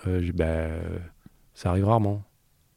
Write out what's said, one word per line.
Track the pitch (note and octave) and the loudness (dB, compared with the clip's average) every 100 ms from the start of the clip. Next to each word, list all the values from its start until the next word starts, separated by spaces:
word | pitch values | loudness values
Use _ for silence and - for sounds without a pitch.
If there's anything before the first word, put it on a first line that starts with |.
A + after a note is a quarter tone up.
| F#2 | -2
euh, | F#2 | 0
j'ai, | F2 | 0
bah, | F2 D#2+ D#2+ D#2+ E2 E2+ F2 E2+ - - _ _ | 0 0 0 -2 -4 -6 -8 -10 -18 -20 _ _
ça | - F#2+ | -6 0
arrive | F2+ G2 | 2 4
rarement. | A#2 G2+ G#2 G2+ _ _ _ _ | 4 2 -2 -8 _ _ _ _